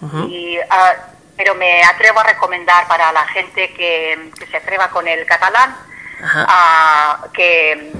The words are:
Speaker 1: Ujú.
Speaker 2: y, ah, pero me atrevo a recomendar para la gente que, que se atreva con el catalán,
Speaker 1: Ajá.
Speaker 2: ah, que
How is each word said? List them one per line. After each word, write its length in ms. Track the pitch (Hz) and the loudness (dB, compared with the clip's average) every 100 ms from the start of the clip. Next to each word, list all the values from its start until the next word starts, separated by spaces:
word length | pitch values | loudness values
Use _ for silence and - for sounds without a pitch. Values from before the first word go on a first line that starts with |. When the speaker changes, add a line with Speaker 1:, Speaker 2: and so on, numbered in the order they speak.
Speaker 1:
Ujú. 240 | 151 156 190 | -10 -8 -8
Speaker 2:
y, 300 | 349 170 170 - | -8 -8 -6 -2
ah, 220 | 190 185 175 - - _ - | 2 2 2 -6 -20 _ -4
pero 180 | 196 | -2
me 300 | 190 180 175 | 0 0 2
atrevo 340 | 175 180 220 220 | 2 2 2 2
a 60 | |
recomendar 640 | 220 214 185 180 175 175 175 | 0 0 -4 -4 2 2 2
para 240 | 165 165 | 0 0
la 120 | 160 151 | 0 -2
gente 440 | 196 185 - 190 | -4 -8 -6 -8
que, 580 | - 175 165 160 156 160 - | -6 -4 -4 -4 -6 -10 -20
que 100 | - | -10
se 80 | 160 | -10
atreva 340 | - 190 185 | -6 -4 -2
con 160 | 180 170 | -2 -4
el 180 | 165 | -4
catalán, 520 | 160 170 185 214 269 262 - - - - | -2 0 2 2 0 -2 -20 -20 -20 -12
Speaker 1:
Ajá. 220 | - 156 - | -4 -2 2
Speaker 2:
ah, 800 | 185 170 160 160 151 151 151 - | 4 6 6 4 4 0 -2 -6
que 600 | - 175 165 156 151 151 151 | -2 0 2 0 -4 -8 -12